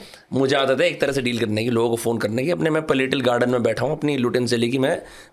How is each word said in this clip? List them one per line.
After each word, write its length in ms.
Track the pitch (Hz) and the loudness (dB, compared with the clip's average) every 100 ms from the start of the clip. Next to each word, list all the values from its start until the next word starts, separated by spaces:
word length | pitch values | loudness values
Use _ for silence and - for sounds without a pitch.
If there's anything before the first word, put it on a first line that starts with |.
| - - - | -20 -20 -6
मुझे 240 | 127 135 143 | 0 2 2
आदत 240 | 135 131 | 2 2
है 80 | 170 | 2
एक 120 | 147 | 0
तरह 120 | 139 | -2
से 100 | 139 | 0
deal 160 | 123 120 | -2 -2
करने 260 | 113 107 | 0 0
की, 60 | 113 | 0
लोगों 200 | 117 117 | 2 2
को 60 | 117 | 0
फ़ोन 220 | 117 117 | 0 -2
करने 260 | 107 113 | -2 -2
की। 60 | 139 | -2
अपने 200 | 165 160 | 0 0
मैं 160 | 156 151 | 0 0
political 340 | 139 131 131 | 0 0 0
garden 300 | 123 120 123 | 0 2 2
में 120 | 123 | 2
बैठा 220 | 113 - | 0 0
हूँ, 80 | 123 | -2
अपनी 240 | 156 147 139 | -2 -2 0
लुटेन 300 | 120 120 120 | 0 0 0
से 100 | 120 | 0
लेके 220 | 117 135 | 0 0
मैं 240 | 131 180 - - - | 0 -2 -6 -20 -14